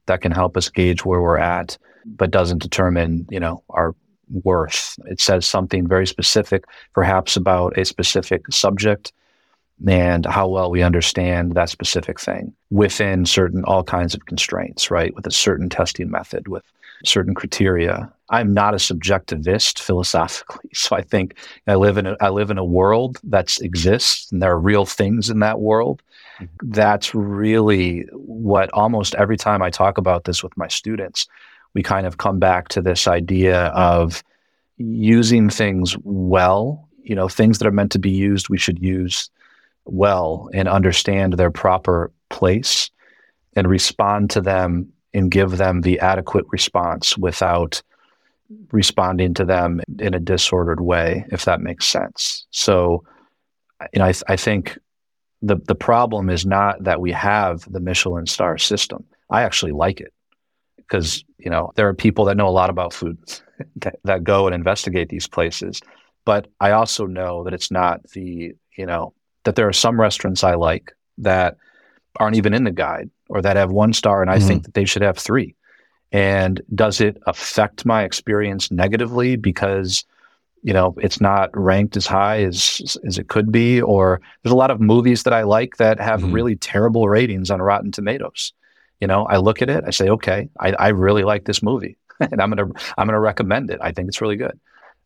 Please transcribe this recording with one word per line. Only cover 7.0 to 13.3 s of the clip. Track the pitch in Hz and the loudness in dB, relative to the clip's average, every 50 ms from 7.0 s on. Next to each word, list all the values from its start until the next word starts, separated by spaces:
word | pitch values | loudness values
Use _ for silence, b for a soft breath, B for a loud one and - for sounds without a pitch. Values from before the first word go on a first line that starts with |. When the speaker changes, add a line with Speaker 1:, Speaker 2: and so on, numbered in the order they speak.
| 90 92 95 92 92 - - | 2 2 2 0 0 0 -2
Speaker 1:
about | 98 87 95 92 90 90 90 - | 0 2 2 2 2 0 0 0
a | 95 92 | -2 -4
specific | - - - 92 - - 95 90 - 95 90 - - | -2 -2 -4 -2 0 0 -2 -2 -2 -4 -4 -4 -4
subject | - - - 98 101 95 101 107 104 104 - - - _ _ _ _ _ _ _ _ _ _ _ _ - 76 | -2 0 0 0 0 2 0 0 0 0 -4 -14 -20 _ _ _ _ _ _ _ _ _ _ _ _ -4 0
and | 95 92 90 87 87 87 85 82 | 2 4 4 4 4 2 2 0
how | - - 101 98 | 0 0 0 0
well | 95 92 95 92 87 | 0 0 0 -2 0
we | 87 90 87 | 2 2 4
understand | 87 87 87 80 - - 92 90 90 90 87 87 87 85 | 4 4 2 0 0 -2 -2 -2 0 0 0 -2 0 0
that | 87 85 85 | 0 0 0
specific | - - - - - 90 80 - 82 - | -2 -6 -6 -4 -4 -4 -4 -6 -8 -8
thing | - - - - 98 - - _ _ - | -6 -8 -8 -8 -8 -14 -16 _ _ -2
within | 101 101 104 95 - - 107 98 95 92 90 | 2 2 2 2 2 0 0 0 2 0 0
certain, | - | 2